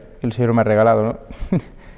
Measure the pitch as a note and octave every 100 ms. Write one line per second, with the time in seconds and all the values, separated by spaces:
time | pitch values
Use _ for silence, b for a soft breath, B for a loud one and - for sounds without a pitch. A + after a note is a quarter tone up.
0 | - - B2 A#2 A#2 A#2 G#2 G#2+ A2+ A2
1 | A2+ - - - - F3 - b b